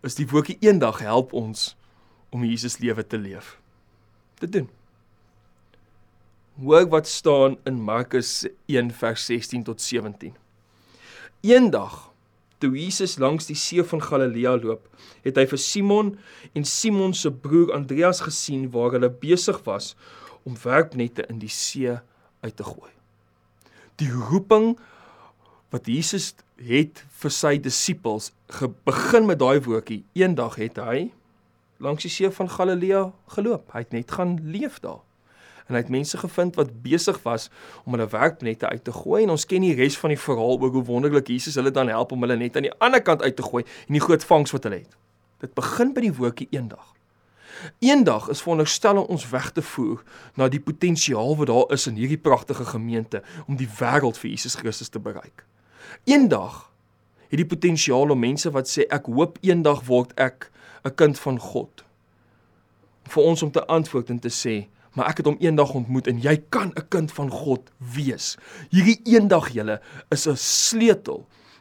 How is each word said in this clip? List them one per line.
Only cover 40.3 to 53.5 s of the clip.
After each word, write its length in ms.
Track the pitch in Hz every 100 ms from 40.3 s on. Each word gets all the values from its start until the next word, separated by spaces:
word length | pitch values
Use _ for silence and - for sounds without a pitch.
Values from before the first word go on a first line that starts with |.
| 120 117 127
oor 100 | 131
hoe 140 | 131
wonderlik 440 | 120 120 147 147 131
Jesus 260 | 123 160
hulle 160 | 139 135
dan 180 | 135 123
help 240 | 110 123
om 80 | 127
hulle 160 | 120 120
net 200 | 139 135
aan 60 |
die 160 | 139 -
ander 240 | 240 262
kant 200 | - 156
uit 140 | 131 123
te 60 |
gooi 220 | - 139
en 280 | 120 - -
die 80 | 147
groot 240 | - 156
vangs 260 | - 160 147
wat 120 | 135
hulle 160 | 107 92
het. 180 | - _ _ _ _ _
Dit 140 | -
begin 380 | - 123 - 247
by 80 | 269
die 140 | 233
woordjie 340 | 135 123 120 131
eendag. 440 | 135 117 - - _ _ _ _ _ - - 160 _
Eendag 500 | 240 285 185 110 -
is 120 | 151
veronderstel 560 | 170 160 151 - 214 202
om 100 | -
ons 240 | 165 120
weg 200 | 127 -
te 100 | -
voer 400 | - - 110 117 - - - -
na 120 | 131
die 120 | 143
potensiaal 760 | - - 175 160 - 113 120 151
wat 100 | 139
daar 200 | 117 131
is 160 | 139 -
in 80 |
hierdie 240 | 107 127 156
pragtige 460 | 151 120 - 131
gemeente 580 | 120 113 117 117 113 104 - 165
om 100 | 151